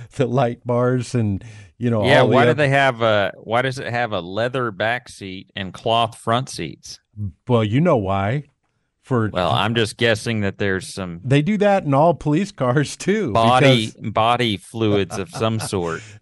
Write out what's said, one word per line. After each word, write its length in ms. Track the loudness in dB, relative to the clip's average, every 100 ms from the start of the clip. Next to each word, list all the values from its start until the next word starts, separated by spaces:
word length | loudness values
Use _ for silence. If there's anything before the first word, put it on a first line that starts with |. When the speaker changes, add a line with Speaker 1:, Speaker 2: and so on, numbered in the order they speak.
Speaker 1:
<laughs> 120 | -12 -4
the 120 | -2
light 380 | 0 -2 -4 -4
bars 500 | 0 0 0 -2 -2
and, 280 | 0 -2 -8 -20 -20 -6
you 100 | -2
know, 160 | 0 4
Speaker 2:
Yeah, 160 | 4
Speaker 1:
all 60 | 6
the 80 | 4
Speaker 2:
why 80 | 4
do 60 |
Speaker 1:
oth- 60 | 2
Speaker 2:
they 120 | 2
have 320 | 4 2 2
a, 320 | 2 2 0 -4
why 260 | -4 -2
does 160 | -2 -4
it 80 | -6
have 240 | -4 -2
a 80 | -4
leather 480 | -4 -4 -2 -2 -4
back 400 | -2 -2 -4 -8
seat 400 | -16 -14 -14 -12 -10
and 180 | -10
cloth 440 | -6 0 0 0 -4
front 320 | -2 -2 -2
seats? 500 | -8 -10 -12 -20 -20 _ -10 -10 -8 -2
Speaker 1:
Well, 160 | 0
you 180 | 2 2
know 160 | 2 2
why. 460 | 0 -2 -2 -4 -8 _ _ _ _ _
For 260 | -4 -2 0
Speaker 2:
Well, 160 | 0 0
I'm 220 | 2 0
just 240 | 0 0 0
guessing 440 | 0 0 -2 -2
that 180 | -2 -2
there's 280 | -2 -2 -4
some 340 | -10 -10 -8
Speaker 1:
They 180 | 0 0
do 160 | 2 0
that 280 | 2 2 2
in 80 |
all 200 | 2 2
police 380 | 2 0 -2 -2
cars, 440 | -4 0 0 0 -4
too, 380 | -2 -2 0
Speaker 2:
body, 540 | 2 4 6 6 4 0
Speaker 1:
because 240 | -8 -6
Speaker 2:
body 460 | 0 2 2 0 -2
fluids 600 | -6 -2 2 2 0 -4
of 140 | -8
some 280 | -2 -2 -2
Speaker 1:
<laughs> 120 | -4
Speaker 2:
sort 300 | -4 -4 -6 -10 -20